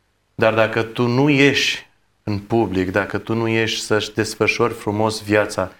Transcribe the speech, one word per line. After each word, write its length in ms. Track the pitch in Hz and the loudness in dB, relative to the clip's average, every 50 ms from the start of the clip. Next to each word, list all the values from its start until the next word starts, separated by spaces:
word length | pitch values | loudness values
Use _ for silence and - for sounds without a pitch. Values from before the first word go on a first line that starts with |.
| _ _ _ _ _ _ _ | _ _ _ _ _ _ _
dar 180 | - 113 113 110 | 0 2 2 4
dacă 280 | 113 110 107 - 113 110 | 4 2 2 0 -2 -4
tu 240 | 110 - 127 123 | -2 -2 0 0
nu 220 | 120 120 131 143 151 | 2 2 2 4 4
ieși 600 | 143 135 143 139 139 - - - - - - _ _ _ _ _ _ _ _ | 4 6 4 4 4 2 0 -2 -4 -6 -10 _ _ _ _ _ _ _ _
în 160 | 107 104 98 | -6 -6 -6
public, 520 | 101 - 117 117 110 92 92 95 92 92 | -4 0 0 2 2 2 0 -2 -2 0
dacă 260 | 95 104 95 92 - | 0 -2 -2 -2 -4
tu 160 | 98 - - 113 | -6 -4 -4 -2
nu 140 | 113 113 | -2 0
ieși 340 | 113 113 113 110 110 - - | 0 0 0 0 -2 -4 -6
să-și 320 | - - 110 104 104 - - | -2 -2 -2 -2 -2 -2 -4
desfășori 600 | 113 104 - - - 110 101 - - 120 113 107 | -4 -4 -4 -2 -2 0 0 0 0 -2 -2 -2
frumos 500 | - - 107 101 107 110 107 - - 101 | -4 -6 -4 -2 0 0 -2 -2 -4 -2
viața 480 | 101 104 104 101 - - 92 92 92 - | 0 2 2 2 0 -2 -4 -6 -6 -8